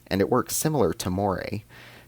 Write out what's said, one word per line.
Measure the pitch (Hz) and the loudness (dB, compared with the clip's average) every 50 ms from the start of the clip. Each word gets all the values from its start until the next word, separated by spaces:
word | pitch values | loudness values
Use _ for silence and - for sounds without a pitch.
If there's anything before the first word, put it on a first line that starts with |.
| - - | -2 -2
and | - 95 | 0 2
it | 98 - | 2 2
works | - 127 110 - - | 2 2 0 0 -2
similar | - - 160 156 147 117 120 - | -2 0 0 2 4 2 2 2
to | - - 101 | 0 -2 -2
moire. | 90 92 101 101 92 - - - - 104 - - - - - - - - - | -2 0 0 0 0 -2 -4 -6 -6 -8 -8 -12 -16 -20 -20 -20 -20 -20 -20